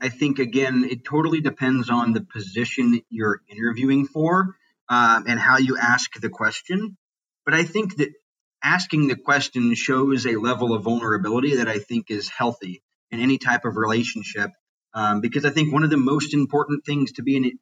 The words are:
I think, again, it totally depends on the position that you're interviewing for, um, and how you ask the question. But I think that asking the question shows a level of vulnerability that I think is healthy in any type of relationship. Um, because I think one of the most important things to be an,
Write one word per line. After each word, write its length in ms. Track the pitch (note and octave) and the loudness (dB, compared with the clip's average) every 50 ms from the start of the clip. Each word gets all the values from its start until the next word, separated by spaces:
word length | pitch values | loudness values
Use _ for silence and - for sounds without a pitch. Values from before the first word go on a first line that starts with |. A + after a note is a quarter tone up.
I 80 | C3 B2+ | -6 -6
think, 280 | A#2+ - D3+ C#3+ C#3 C#3 | -2 0 0 0 0 0
again, 480 | B2+ A2+ A2+ C3+ C3+ C3 B2+ B2 B2+ - | -2 0 0 0 0 2 2 2 0 0
it 160 | B2 A#2+ - | -2 -8 -6
totally 360 | - D3 D#3 D#3+ D#3+ E3+ D#3 | -2 0 0 2 2 0 0
depends 480 | C#3+ C3 - - C#3 B2+ C3+ C3 A#2 A#2+ | 0 -2 -2 -2 0 0 2 0 0 0
on 220 | A#2+ A#2+ A#2+ A#2 | 0 2 2 2
the 80 | A2 G#2 | 2 0
position 720 | - - - A2 G2 F#2 F#2+ A#2 A#2+ - - C3+ B2 A#2+ | -2 -6 -10 -12 -12 -6 -4 -4 -4 -2 -2 2 4 4
that 100 | A#2+ A2+ - _ | 4 2 0 _
you're 320 | A2+ A2 G#2+ G#2 G2+ - _ - | -6 -2 0 0 -2 -2 _ -14
interviewing 580 | G2+ G#2+ A#2 A#2+ A2+ B2 C3+ C3+ C3+ C#3+ C#3 | -8 -4 -4 -2 -2 0 2 2 2 2 0
for, 500 | - - D#3 D#3 E3+ F3+ F#3+ F#3+ F#3 - _ _ _ _ _ _ - | 0 -2 0 0 2 2 2 2 0 -4 _ _ _ _ _ _ 0
um, 360 | B2 B2 A#2+ A2+ A2+ A2+ - | 2 4 4 4 4 4 2
and 140 | A#2+ A#2 - | -2 -2 2
how 160 | - C3 C3 | 4 4 4
you 220 | C3 C3 B2+ - - | 4 4 2 0 0
ask 340 | A#2+ A#2+ B2 B2+ - - - A#2 | 2 2 2 0 0 -4 -8 -6
the 80 | A#2 G#2+ | -6 -6
question. 680 | - - G#2+ A2 - - - - F#3 G3+ A3 G#3 F#3+ - _ _ _ _ _ _ _ _ _ | -4 -2 -2 -2 -2 -4 -6 -4 -4 -4 -4 -6 -10 -16 _ _ _ _ _ _ _ _ _
But 80 | D3 D3+ | 0 0
I 100 | E3 E3 | 0 0
think 320 | D#3+ - G#3+ A3 F#3 - | 0 -2 -2 -2 -2 -2
that 140 | D3 - - - _ _ _ _ _ _ _ _ _ | -2 -2 -4 -4 _ _ _ _ _ _ _ _ _
asking 460 | C3+ D3 F3 F3+ F3+ - D#3 D3+ D3 C3+ | 0 0 0 0 0 0 0 2 2 2
the 80 | A#2+ | 0
question 580 | G#2+ - C#3+ C#3+ C#3 - - - B2+ A#2+ A#2+ A#2 | 0 0 2 2 2 0 -2 -2 0 2 2 2
shows 520 | - - C#3+ C3 C3 C3+ C#3 C3+ A#2+ A#2+ | 0 0 0 2 2 2 2 2 2 0
a 100 | B2 A2+ | 0 -2
level 380 | G#2 A2+ B2+ B2 A2 B2 A#2 A2+ | 0 0 -2 -2 0 0 0 0
of 100 | G2+ F#2+ | 0 0
vulnerability 720 | A2+ A#2+ A#2 A2+ G#2+ G#2+ G2 G2 G#2+ A2+ B2 C#3 D3 C3+ | 0 -2 0 0 0 -2 0 0 -2 0 0 0 0 0
that 120 | B2 A2+ A2+ | 0 0 -2
I 100 | G#2+ G2+ | -4 -4
think 320 | - - A#2+ A2+ - - | -6 -4 -4 -4 -4 -4
is 180 | G#2+ G2+ G2+ - | -6 -6 -6 -8
healthy 540 | - - A#2+ A#2 - - G2 F#2 F2+ - _ _ _ _ _ _ | -6 -4 -4 -4 -4 -6 -10 -14 -14 -16 _ _ _ _ _ _
in 100 | A#2+ A#2 | -6 -2
any 180 | B2 C3+ C3+ C3+ | 0 0 0 0
type 260 | - B2 A#2+ - - | 0 -2 -2 -2 -2
of 120 | A2+ F#2+ | -4 -2
relationship. 720 | A2 A2 A2 A2 A#2+ A#2+ - - G#2+ G2 - - G#2 G2+ G2 - _ _ _ _ _ _ _ - | -2 0 0 0 0 -2 -2 -6 -10 -12 -10 -8 -6 -6 -6 -8 _ _ _ _ _ _ _ -6
Um, 260 | A2 G#2+ G#2 G#2 G#2 | -2 -2 0 0 0
because 240 | A#2 A#2+ - C#3+ D3 | -2 -2 -2 0 0
I 60 | C#3 | 0
think 220 | C#3+ D#3+ D3+ D3+ | 2 2 0 2
one 120 | C3 D3+ D#3+ | 2 2 2
of 60 | D3+ | 4
the 60 | D#3 | 4
most 380 | C#3 B2 C3+ D3+ D3 D3 - D3 | 2 2 2 2 0 0 0 0
important 500 | D3 C3+ - D3 D3 D3 D3 D3 C#3+ - | 0 0 2 0 -2 0 -2 -4 -4 -4
things 280 | D3 D3 C#3+ C3+ - | -4 -2 -2 -2 -2
to 100 | - - | -4 -4
be 140 | A#2 C3+ C#3 | -2 0 0
an, 160 | C3 B2+ B2 B2+ - | 2 0 -2 -4 -6